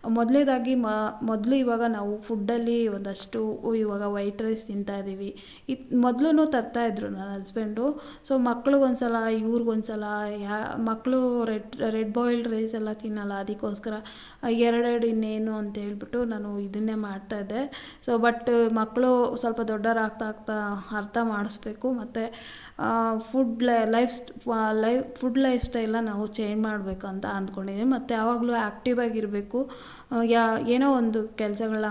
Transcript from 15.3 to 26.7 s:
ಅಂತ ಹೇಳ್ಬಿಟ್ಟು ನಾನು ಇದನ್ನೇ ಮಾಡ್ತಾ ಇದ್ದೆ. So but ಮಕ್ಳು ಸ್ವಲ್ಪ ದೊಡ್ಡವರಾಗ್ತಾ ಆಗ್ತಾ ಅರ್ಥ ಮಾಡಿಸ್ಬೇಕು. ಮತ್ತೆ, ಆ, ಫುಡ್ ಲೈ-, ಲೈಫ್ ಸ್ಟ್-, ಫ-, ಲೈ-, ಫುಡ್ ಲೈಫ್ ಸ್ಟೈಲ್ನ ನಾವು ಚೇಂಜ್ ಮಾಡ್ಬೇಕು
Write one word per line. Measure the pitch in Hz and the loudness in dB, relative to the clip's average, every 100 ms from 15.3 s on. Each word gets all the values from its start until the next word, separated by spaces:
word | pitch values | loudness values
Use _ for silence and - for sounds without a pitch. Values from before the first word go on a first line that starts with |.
| 214 220 | -2 -2
ಅಂತ | 214 208 208 | -4 -6 -6
ಹೇಳ್ಬಿಟ್ಟು | 202 202 202 240 240 | -6 -8 -6 -2 -2
ನಾನು | 214 208 202 | -4 -6 -6
ಇದನ್ನೇ | 202 208 220 220 | -6 -2 -2 -2
ಮಾಡ್ತಾ | 208 196 196 208 | -4 -8 -6 -6
ಇದ್ದೆ. | 202 220 269 - - - - | -4 -4 -4 -8 -16 -10 0
So | 233 | 4
but | 233 233 247 233 226 | 4 2 2 4 4
ಮಕ್ಳು | 220 214 247 254 247 240 233 | 2 0 2 6 6 4 2
ಸ್ವಲ್ಪ | 233 226 | -2 0
ದೊಡ್ಡವರಾಗ್ತಾ | 220 214 220 226 214 220 220 | -2 0 2 2 0 -2 -8
ಆಗ್ತಾ | 214 - 214 208 202 - 214 | -6 -6 -4 -2 -4 -4 -6
ಅರ್ಥ | 202 233 | -2 0
ಮಾಡಿಸ್ಬೇಕು. | 226 208 208 - 214 214 254 | 0 0 -2 -6 -10 -4 -2
ಮತ್ತೆ, | 247 214 226 220 226 - - - - | -2 -4 -6 -6 -8 -16 -18 -16 -4
ಆ, | 220 226 226 220 | 0 2 2 -2
ಫುಡ್ | 226 262 247 226 | 0 2 2 2
ಲೈ-, | 247 233 220 | 2 4 4
ಲೈಫ್ | 226 247 | 2 2
ಸ್ಟ್-, | - - - | -2 -12 -10
ಫ-, | - 226 220 | -4 0 2
ಲೈ-, | 214 226 254 - - | 2 2 2 -2 -4
ಫುಡ್ | 254 254 | 0 4
ಲೈಫ್ | 269 254 - | 4 2 0
ಸ್ಟೈಲ್ನ | 240 220 220 | -2 0 0
ನಾವು | 220 202 214 | -2 -2 -4
ಚೇಂಜ್ | 214 208 214 | -2 -2 0
ಮಾಡ್ಬೇಕು | 214 | 0